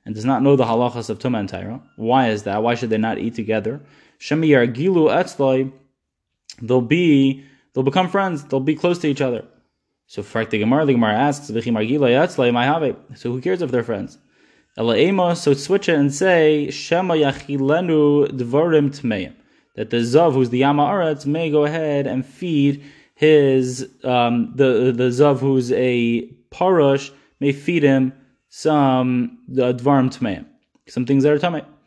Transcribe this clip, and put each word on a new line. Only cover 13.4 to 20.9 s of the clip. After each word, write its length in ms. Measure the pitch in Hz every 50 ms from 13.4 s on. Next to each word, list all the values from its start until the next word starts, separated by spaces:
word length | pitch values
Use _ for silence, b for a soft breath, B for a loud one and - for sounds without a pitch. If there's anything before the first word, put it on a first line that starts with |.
| 127 180 185 175
if 100 | 170 123
they're 100 | 123 120
friends? 360 | 113 120 110 101 - - - _ _ b b b b b b b b b b
Ela 200 | - 113 117 113
ema, 400 | 104 151 185 196 190 180 175 170
so 160 | 170 - 151 139
switch 340 | 143 - - 190 196 -
it 80 | 180 165
and 180 | 147 143 143 143
say, 560 | - 185 190 180 165 156 151 151 147 147 -
"Shema 440 | 139 - - - 170 175 190 180 165
yachilenu 1160 | 156 147 139 135 - - - 143 135 135 135 151 170 - 165 160 151 147 147 143 147 139 -
dvarim 580 | 139 127 120 117 131 147 165 175 156 151 147 139
tmeim." 460 | 143 - - 117 107 95 85 - - _ b b b b b b b
That 140 | 113 107 107
the 80 | 120
zav, 360 | 120 117 120 123 151 175 165 131
who's 160 | 135 127 117
the 120 | 123 123
Amaretz, 640 | 135 139 147 147 143 165